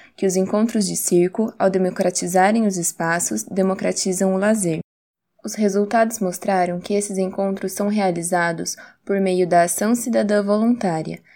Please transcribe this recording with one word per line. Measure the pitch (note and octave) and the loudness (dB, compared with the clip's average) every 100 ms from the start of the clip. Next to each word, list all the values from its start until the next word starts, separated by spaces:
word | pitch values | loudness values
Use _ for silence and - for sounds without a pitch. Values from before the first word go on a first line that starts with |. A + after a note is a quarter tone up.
| - | -20
que | - G3 | -4 -2
os | F#3 | 0
encontros | F#3+ G#3 A3+ A3+ F#3 | 0 0 0 0 -2
de | F3 | -2
circo, | - F3 F3 F3+ A3 - | 0 2 2 0 -4 0
ao | G3 | 0
democratizarem | F#3 F#3 F3 F3+ F3+ F3+ F#3 F#3+ A3 G#3+ | 2 0 0 -2 -2 0 2 4 4 2
os | F#3 | 0
espaços, | E3 - E3 E3+ E3+ G#3+ | -4 -4 -2 -2 -2 -4
democratizam | - F#3 F#3+ F#3+ F#3 F#3 F#3+ F#3 F#3+ | -6 0 0 0 -2 -2 -2 0 0
o | F#3+ | 2
lazer. | G3+ A3 F3+ D#3+ - _ _ _ _ _ | 2 0 0 -4 -6 _ _ _ _ _
Os | A3 | -12
resultados | G#3+ G#3 G3 G#3 A3+ A3+ A3+ | 0 0 2 2 2 2 0
mostraram | F#3 F3+ - F#3+ F3+ F3 | -4 -4 -2 0 0 -2
que | - | -2
esses | G3+ G3+ F#3+ | -2 -2 -2
encontros | F#3+ F#3+ G3 F#3+ F#3+ | -4 -2 -4 -2 -6
são | - G#3 | -4 -2
realizados | G#3 G3 E3+ E3+ F3+ E3+ E3 F3 - - _ | 0 0 0 -2 0 0 -2 -6 -10 -14 _
por | - G3+ | -4 0
meio | F#3+ F#3 F3+ | 2 2 4
da | E3+ | 4
ação | F3 - G#3+ | 4 2 0
cidadã | A#3+ B3+ A3+ G#3+ G#3 | 0 0 0 2 2
voluntária, | G3+ G#3 A3+ A#3+ F#3+ E3 D#3+ E3 _ | 2 2 2 2 0 -2 -4 -10 _